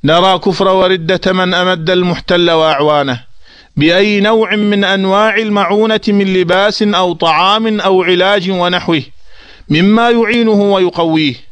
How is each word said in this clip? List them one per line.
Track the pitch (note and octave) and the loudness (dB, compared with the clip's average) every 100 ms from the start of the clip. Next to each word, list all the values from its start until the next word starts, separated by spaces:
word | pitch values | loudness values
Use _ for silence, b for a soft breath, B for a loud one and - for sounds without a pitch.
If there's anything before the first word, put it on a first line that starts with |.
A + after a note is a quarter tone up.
نرى | C#3+ E3 F#3 F#3 | 2 2 2 2
كفر | G3+ F3 G3 | -2 0 0
وردة | F#3+ F#3 F#3 D#3+ F#3 F#3+ | 2 2 0 -2 -2 0
من | F#3 F#3 | 0 0
أمد | F3+ F3+ F3+ D#3+ | 0 0 -2 0
المحتل | F3+ F3+ E3+ - F3 E3+ | 0 0 -4 -2 0 2
وأعوانه | E3 D#3+ C#3+ D3+ D3 C#3 B2 - - b b b - | 2 0 0 0 0 0 -6 -10 -20 b b b -2
بأي | D3+ F3 G#3 G#3 | 2 2 2 0
نوع | G3+ A3 G#3+ G#3 | 0 0 0 0
من | G#3 G3+ | 0 0
أنواع | G3+ G3 F#3+ F#3+ G#3+ G#3 | 0 0 0 0 0 0
المعونة | A3 G#3 F3+ G3+ A3 A3 - | -2 -2 0 0 0 0 0
من | G3+ G3 | 0 0
لباس | F#3 F3 F#3 G3+ G#3 | 0 0 0 0 0
أو | G#3+ F3+ F#3 | -2 0 -2
طعام | E3 E3+ D#3 F#3 G#3+ A3 G#3+ | -2 -2 0 0 0 0 -2
أو | F3+ F#3 | 0 0
علاج | F3 F3+ F#3 G#3 F3 | 2 2 2 0 -2
ونحوه | F#3 F3 F3+ - E3 B2 - B B B B B | -2 -2 -2 -2 -4 -4 -16 B B B B B
مما | D3+ F#3 A3 A#3 | 0 2 2 2
يعينه | A#3 A3 A#3 A3+ | 2 0 0 2
ويقويه | G#3 G3+ G3 F3+ F3 E3 D#3+ D3+ A#2+ - | 2 2 2 0 0 0 0 -2 -4 -14